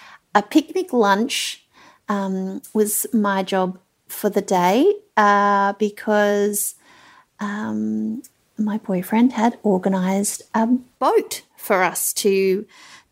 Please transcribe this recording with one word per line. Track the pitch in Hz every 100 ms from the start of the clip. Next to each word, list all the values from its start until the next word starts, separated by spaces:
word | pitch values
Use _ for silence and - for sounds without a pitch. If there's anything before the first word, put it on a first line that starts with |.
| - - _
a | 208
picnic | 202 311 - 370 370
lunch, | 240 202 196 247 - - - _ _ - _ -
um, | 202 196 190 190 190 -
was | 220 208 - -
my | 226 208 196
job | 190 190 185 185 _ _ -
for | - 208
the | 202
day, | 196 175 175 214 359 403 _ -
uh, | 208 202 202 202 196
because, | 202 208 208 - 208 208 202 202 202 - - _ - - - _ -
um, | 208 208 220 214 214 220 220 226 - _ _ -
my | 214 214
boyfriend | - 185 185 226 247
had | 240 226 226
organised | 214 190 190 190 185 190 202 - -
a | 220 226
boat | 254 - - 277 440 - - - -
for | - 196
us | 180 160 -
to | - 208 196 190 190 214 - - - _